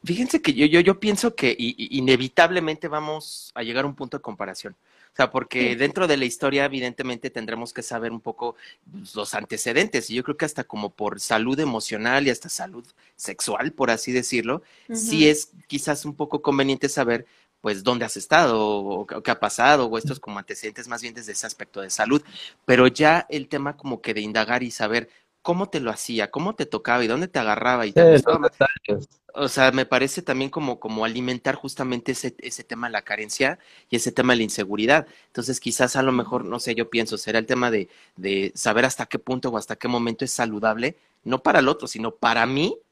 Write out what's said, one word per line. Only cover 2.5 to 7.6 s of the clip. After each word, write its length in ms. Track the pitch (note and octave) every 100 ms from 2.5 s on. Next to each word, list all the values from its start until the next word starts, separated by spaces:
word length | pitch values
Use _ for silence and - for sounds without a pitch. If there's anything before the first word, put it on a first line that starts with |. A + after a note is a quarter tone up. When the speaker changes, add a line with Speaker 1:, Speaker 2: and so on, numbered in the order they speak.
| F3+ D#3+ D#3 E3
Speaker 1:
vamos 640 | D3+ D3+ D#3 - - -
a 80 | -
llegar 200 | A#2 A#2+
a 20 | C#3+
un 80 |
punto 220 | C#3 C3 C#3+
de 40 |
comparación. 540 | - G2+ G2 F2+ G2+ - _ _ _
O 20 | -
sea, 140 | C3
porque 400 | C3 A#2 B2+ B2
Speaker 2:
Sí. 40 |
Speaker 1:
dentro 300 | A#2+ C#3+ D3 F3+
de 80 | C#3
la 80 |
historia, 400 | B2+ - C#3 C#3
evidentemente, 640 | C#3 C3+ B2 A#2+ C3 A#2+ C3
tendremos 420 | B2 A2+ A#2